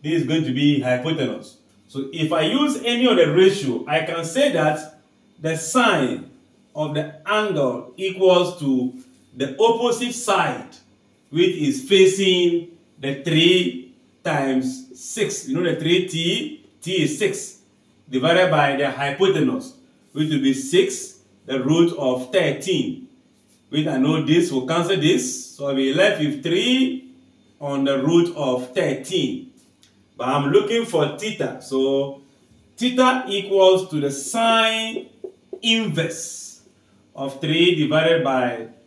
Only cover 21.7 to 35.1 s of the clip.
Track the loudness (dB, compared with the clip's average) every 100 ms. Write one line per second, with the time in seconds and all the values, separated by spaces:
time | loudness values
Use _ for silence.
21.7 | 4 4 2 -2 -2 0 0 0 -2 -2
22.7 | -2 -2 -6 -14 _ _ _ _ _ _
23.7 | -4 -2 0 2 2 2 2 2 -2 -2
24.7 | -2 0 0 2 2 0 -8 -14 -10 -4
25.7 | -2 0 2 2 2 -2 -4 -2 0 2
26.7 | 2 0 -2 -12 -20 _ _ _ _ -6
27.7 | -2 0 0 4 4 2 -2 -2 -2 -4
28.7 | -2 -2 -2 -4 -2 -2 -6 -12 _ _
29.7 | _ _ _ _ _ -2 0 4 2 4
30.7 | -2 0 0 0 -2 -8 -6 -6 -8 -6
31.7 | -2 0 0 -2 -8 _ _ _ _ _
32.7 | -4 -4 2 2 2 -2 -6 -2 4 6
33.7 | 6 2 -4 -4 -6 -6 -2 2 2 2
34.7 | -2 -6 -10 -14